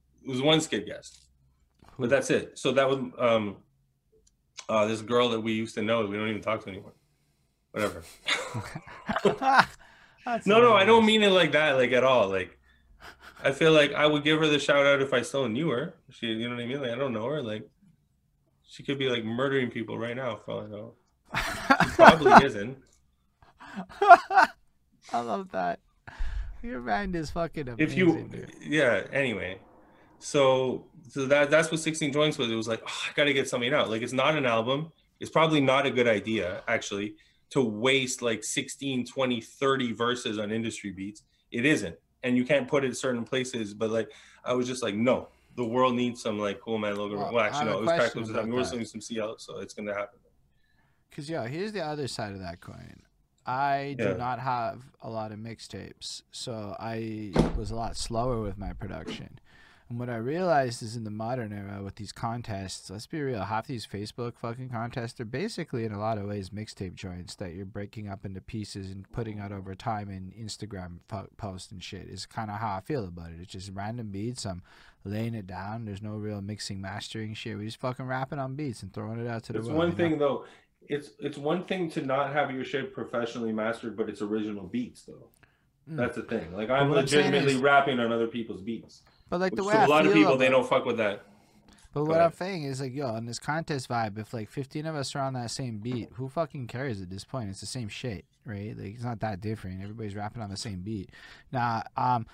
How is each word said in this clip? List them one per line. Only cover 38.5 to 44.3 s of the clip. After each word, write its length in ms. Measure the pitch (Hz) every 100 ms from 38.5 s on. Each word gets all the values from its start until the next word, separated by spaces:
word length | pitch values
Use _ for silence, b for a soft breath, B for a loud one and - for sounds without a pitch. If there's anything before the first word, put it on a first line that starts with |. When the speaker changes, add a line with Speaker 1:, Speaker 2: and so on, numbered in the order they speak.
| - 135 - 139 127 120
Speaker 1:
twenty, 360 | 135 127 120
thirty 500 | - - 135 135 123
verses 480 | 104 117 123 120 104
on 120 | 104
industry 400 | 110 113 - 101
beats. 300 | 92 98 - _ _ _
It 140 | 120 139
isn't. 300 | 151 90 - _ _
And 120 | 127 123
you 80 |
can't 240 | 123 143 127
put 160 | 143
it 140 | 139 113
certain 260 | 131 120
places, 520 | 113 131 127 120 101 104
but, 160 | 110
like, 180 | 113 110 B B